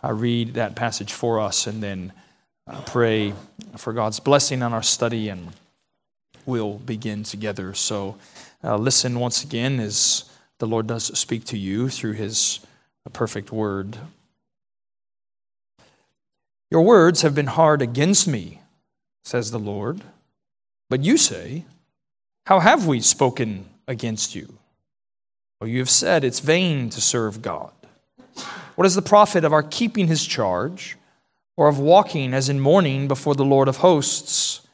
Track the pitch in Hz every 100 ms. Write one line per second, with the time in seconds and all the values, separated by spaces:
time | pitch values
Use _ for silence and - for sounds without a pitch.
0 | 139 110 120 120 117 120 110 107 120 110
1 | 104 - 120 113 104 - - 107 104 95
2 | 92 - _ _ _ _ - - - 123
3 | 117 110 104 98 - _ - - - 113
4 | 110 104 - 143 139 131 120 117 117 -
5 | 117 117 107 95 85 - _ _ _ _
6 | _ _ _ _ - 123 107 104 110 110
7 | 110 104 107 104 107 98 95 98 - 104
8 | 98 101 - - - _ - 107 117 127
9 | 127 120 120 - - 117 127 135 107 101
10 | - - - _ _ _ 113 113 110 117
11 | - - - 117 113 110 95 101 127 127
12 | 117 107 104 113 - - - _ _ _
13 | - - 113 - 101 110 107 98 98 110
14 | 147 _ _ _ _ _ _ _ _ _
15 | _ _ _ _ _ _ _ _ _ _
16 | _ _ _ _ _ _ _ 165 175 226
17 | 165 170 156 143 139 139 160 151 123 120
18 | 160 202 - 127 85 - _ _ _ _
19 | _ _ - 123 107 113 104 101 104 175
20 | - _ _ _ _ _ _ _ _ 131
21 | 147 302 - 87 87 139 - _ _ _
22 | _ _ _ _ - 190 170 302 180 131
23 | 110 - 131 123 113 98 92 _ - 123
24 | 117 110 - 98 - - _ _ _ _
25 | _ _ _ _ _ _ 110 120 127 -
26 | - 175 135 120 143 165 185 147 120 110
27 | - 127 110 104 113 82 - _ - _
28 | _ _ - - - - - - 190 180
29 | 196 208 208 185 160 151 151 - 233 233
30 | 180 160 - - 104 90 120 190 - -
31 | _ _ _ _ _ - 151 143 143 185
32 | 202 160 135 131 135 139 135 185 165 135
33 | 139 135 - 139 139 139 135 127 180 165
34 | 139 - - - - - _